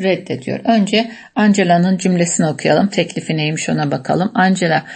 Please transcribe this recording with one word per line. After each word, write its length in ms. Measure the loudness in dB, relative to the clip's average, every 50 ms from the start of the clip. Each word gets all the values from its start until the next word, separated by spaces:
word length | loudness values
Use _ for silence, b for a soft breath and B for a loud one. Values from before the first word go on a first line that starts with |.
| 0
reddediyor. 560 | 0 0 0 -2 -6 -8 -8 -6 -6 -8 -4 0
Önce 480 | 2 2 2 2 2 2 0 0 B B B B B _
Angela'nın 640 | 2 2 4 4 4 4 4 4 4 4 2 0
cümlesini 500 | 0 0 0 2 2 0 0 0 0 0
okuyalım. 400 | 0 -2 -2 -2 0 0 2 0
Teklifi 500 | 0 0 -2 -2 -2 -6 -8 -6 -4 -4
neymiş 320 | -2 -2 -2 -4 -4 -4 -4
ona 220 | -2 -2 -2 -2
bakalım. 400 | -4 -4 -2 -2 0 0 0 0 0
Angela, 500 | 2 2 2 2 2 0 0 0 -2 -2 B B